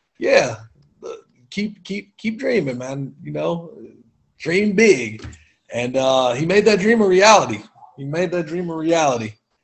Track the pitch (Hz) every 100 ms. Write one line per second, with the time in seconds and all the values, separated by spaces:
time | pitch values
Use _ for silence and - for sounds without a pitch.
0 | _ _ - 269 131 113 - _ _ _
1 | - - _ _ 120 - 214 214 - 196
2 | 202 _ 220 220 269 240 139 123 127 139
3 | 139 143 147 147 156 170 170 - 113 -
4 | _ _ _ _ 160 180 208 190 220 143
5 | 113 110 - - _ _ _ 117 123 131
6 | 131 131 127 123 165 202 214 202 208 233
7 | 202 185 208 175 123 107 - _ - -
8 | 139 160 180 175 160 170 180 160 160 165
9 | 151 123 107 - _ _